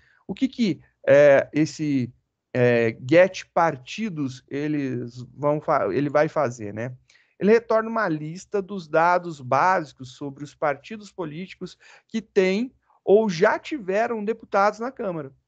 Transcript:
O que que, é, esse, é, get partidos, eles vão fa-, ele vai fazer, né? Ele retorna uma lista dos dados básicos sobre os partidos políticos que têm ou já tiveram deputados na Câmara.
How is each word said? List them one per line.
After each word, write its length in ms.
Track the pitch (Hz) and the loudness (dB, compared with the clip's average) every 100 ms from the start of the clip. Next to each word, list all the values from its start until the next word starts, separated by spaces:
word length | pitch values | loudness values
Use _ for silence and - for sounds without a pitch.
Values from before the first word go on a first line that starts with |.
| _ _ - | _ _ -12
O 60 | |
que 140 | 196 269 | -4 -4
que, 320 | - 208 135 _ _ - | 0 -2 -2 _ _ 4
é, 420 | 139 147 139 - | 8 8 6 4
esse, 600 | 147 156 - 151 139 123 - _ _ _ | -2 -2 -2 -2 -2 -4 -10 _ _ _
é, 420 | 127 123 120 117 117 127 | 0 2 4 0 -2 4
get 360 | 165 185 185 - | 6 6 2 -4
partidos, 880 | 180 165 139 131 - 220 156 135 131 - | 0 0 -2 -12 -10 -8 -6 -8 -8 -10
eles 680 | 139 151 147 135 123 120 123 117 | -6 -4 -4 -4 -6 -10 -14 -18
vão 280 | 123 147 151 | -4 -2 -2
fa-, 260 | 165 143 101 | 0 -2 0
ele 160 | 95 147 | -2 0
vai 180 | 147 156 | 0 0
fazer, 460 | 156 131 123 104 | 0 -4 -6 -12
né? 200 | 104 123 127 _ _ _ - | -10 -10 -12 _ _ _ -2
Ele 140 | 190 | 2
retorna 360 | 233 226 220 226 | 2 2 -2 -2
uma 200 | 226 196 | -4 -4
lista 520 | 156 151 180 - 208 | -4 -8 -14 -8 -6
dos 240 | 196 196 156 | -6 -10 -2
dados 540 | 156 170 180 175 139 | 2 4 2 -2 -10
básicos 720 | 127 165 180 185 143 - 131 | -2 2 2 0 -4 -14 -20
sobre 320 | - 143 139 | -14 -14 -12
os 100 | 143 | -16
partidos 560 | - 156 135 - 220 202 | -4 -4 -4 -10 -18 -16
políticos 680 | - 160 151 185 - 185 - _ - _ | -12 -10 -10 -14 -14 -16 -16 _ -20 _
que 160 | 226 | -10
têm 520 | 208 202 185 196 254 _ _ _ | -2 0 2 0 -6 _ _ _
ou 280 | - 208 220 | 2 4 4
já 280 | 160 208 320 | 2 2 2
tiveram 680 | - 302 180 196 240 226 208 | -6 -10 -4 -2 -2 -4 -4
deputados 520 | 220 - 202 202 208 | -6 -2 2 2 0
na 140 | 240 | -10
Câmara. 400 | 269 208 165 131 _ | -8 -8 -8 -10 _